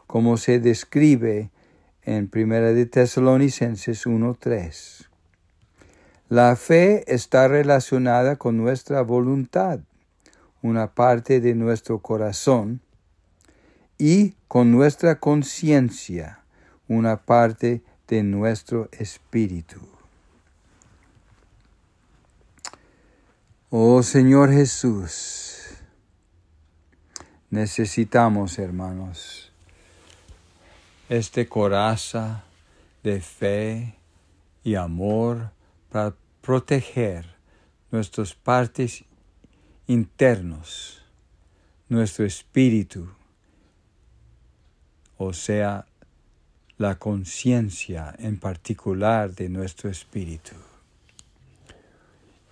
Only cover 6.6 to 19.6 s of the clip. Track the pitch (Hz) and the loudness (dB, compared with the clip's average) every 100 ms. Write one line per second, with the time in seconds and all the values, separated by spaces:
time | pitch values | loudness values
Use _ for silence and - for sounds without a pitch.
6.6 | - 165 185 208 - 123 - 131 131 147 | 4 6 6 4 0 -4 2 4 6 4
7.6 | 143 135 - 131 127 120 131 143 123 113 | 4 2 2 0 2 2 2 0 -2 0
8.6 | 117 131 - 139 117 123 127 139 127 180 | 0 -2 -4 -4 0 0 0 -2 -2 -2
9.6 | 190 120 - _ _ _ _ _ _ _ | -2 -4 -10 _ _ _ _ _ _ _
10.6 | 113 113 110 - 123 120 123 131 120 117 | -4 -2 -2 2 2 2 2 2 2 0
11.6 | 113 110 - 110 - 110 107 - 143 123 | 0 -2 -4 -8 -4 -4 -4 -2 0 0
12.6 | 104 123 _ _ _ _ _ _ _ _ | 0 -10 _ _ _ _ _ _ _ _
13.6 | _ _ _ - 151 190 202 - _ 123 | _ _ _ -2 2 4 2 -2 _ 2
14.6 | 120 120 147 - 170 151 147 147 139 - | 6 6 4 4 0 2 0 0 -2 -4
15.6 | 156 143 120 - - 87 78 - _ _ | 2 2 2 -4 -12 -10 -12 -18 _ _
16.6 | _ _ - 113 113 107 - 120 113 113 | _ _ -4 0 0 -2 2 4 4 0
17.6 | 120 117 _ _ - 110 104 101 110 110 | -4 -4 _ _ -4 -2 0 -2 -2 -4
18.6 | - 117 107 - 104 - _ 117 101 87 | -6 -6 -6 -10 -12 -14 _ -2 -2 -4